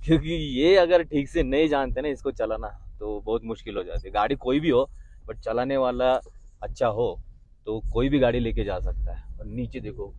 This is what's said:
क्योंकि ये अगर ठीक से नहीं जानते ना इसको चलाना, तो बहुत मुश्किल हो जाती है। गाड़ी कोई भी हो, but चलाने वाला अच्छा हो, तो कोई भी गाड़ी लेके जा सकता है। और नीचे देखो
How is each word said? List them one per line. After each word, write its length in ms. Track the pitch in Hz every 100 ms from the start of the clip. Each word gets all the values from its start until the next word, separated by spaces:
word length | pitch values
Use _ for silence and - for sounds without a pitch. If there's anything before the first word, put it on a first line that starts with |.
क्योंकि 300 | 151 160 151
ये 420 | 165 151 127 160 196
अगर 260 | 175 175
ठीक 260 | 165 151 139
से 140 | 170
नहीं 260 | 156 135 156
जानते 320 | 143 131 120
ना 80 | 147
इसको 220 | 131 139
चलाना, 380 | - 110 110 107 - - -
तो 200 | 107 104
बहुत 240 | 104 113
मुश्किल 320 | 113 110 113 98
हो 60 |
जाती 260 | 87 85 95
है। 60 |
गाड़ी 200 | 104 113
कोई 260 | 139 123 143
भी 100 | 160
हो, 200 | 123 135 - - - -
but 120 | 110
चलाने 380 | 110 117 131 139
वाला 440 | 127 123 127 127 - - - -
अच्छा 240 | 104 - 120
हो, 340 | 107 110 87 - - - - 107
तो 140 | 110 -
कोई 160 | 113 135
भी 100 | 143
गाड़ी 220 | 123 120
लेके 240 | 117 110
जा 160 | 101 92
सकता 360 | 92 - 87 82
है। 220 | - -
और 80 | 110
नीचे 340 | 113 117 131
देखो 340 | 107 104 98